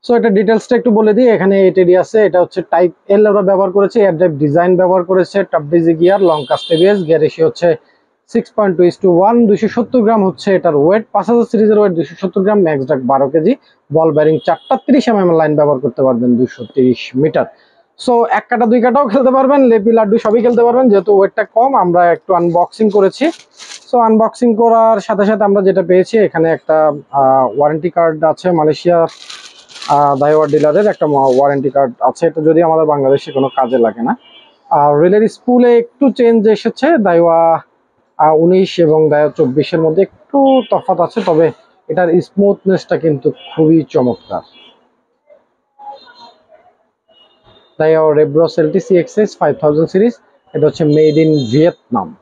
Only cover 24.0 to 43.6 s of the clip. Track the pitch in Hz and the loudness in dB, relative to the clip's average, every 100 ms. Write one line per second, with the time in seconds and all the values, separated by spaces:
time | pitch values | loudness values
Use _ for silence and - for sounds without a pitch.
24 | 226 220 220 - 240 220 233 226 226 220 | 2 2 0 0 -2 2 2 4 2 0
25 | 185 202 202 214 208 202 190 185 170 180 | -2 -2 0 0 0 0 0 -2 0 -2
26 | 180 226 185 165 165 156 - 156 156 147 | 0 0 -2 0 -2 -2 -2 0 0 -2
27 | - 139 135 135 127 113 147 156 170 170 | -6 -2 2 2 0 0 -2 -2 -4 -2
28 | 165 156 160 147 185 175 156 143 175 175 | -2 0 -2 -2 -2 0 0 -2 0 0
29 | 160 - - - - - _ - - 143 | 0 -6 -20 -20 -20 -20 _ -20 -4 0
30 | 143 139 143 156 151 151 151 151 208 180 | 0 0 0 0 0 0 0 0 0 -2
31 | 156 139 135 127 143 143 135 139 135 120 | -2 0 2 2 0 0 -2 -2 -2 -2
32 | 127 - 165 160 151 160 170 160 156 147 | -6 -2 -4 -2 0 2 2 0 0 0
33 | 135 139 - 135 131 - 127 123 113 110 | 0 0 -2 -4 -4 -2 -2 0 -2 -2
34 | 117 - _ - _ _ _ 160 147 147 | -6 -6 _ -20 _ _ _ 0 2 2
35 | 175 208 220 - - 247 240 233 233 _ | 2 2 0 -4 -2 2 2 2 -2 _
36 | 277 214 233 226 214 208 233 - 285 330 | -2 0 0 2 2 0 -4 -4 -2 0
37 | 196 170 170 165 165 160 - _ _ _ | 2 2 2 2 2 0 -4 _ _ _
38 | _ - 156 156 165 190 185 - 165 156 | _ -2 0 2 2 2 0 0 0 2
39 | 156 147 151 143 143 135 143 165 160 156 | 2 0 -2 -2 -2 -2 -2 -2 -2 -2
40 | 190 _ _ 277 269 262 - 196 - 180 | -4 _ _ 0 2 0 0 -4 -4 -4
41 | 170 - 190 156 165 - _ _ _ 156 | -2 -4 -2 0 0 -2 _ _ _ -4
42 | 180 175 - - 202 196 196 185 - 175 | 0 -2 -4 -2 -2 0 -2 -4 -2 -4
43 | 160 143 147 131 - - | -2 -2 -4 -6 -14 -2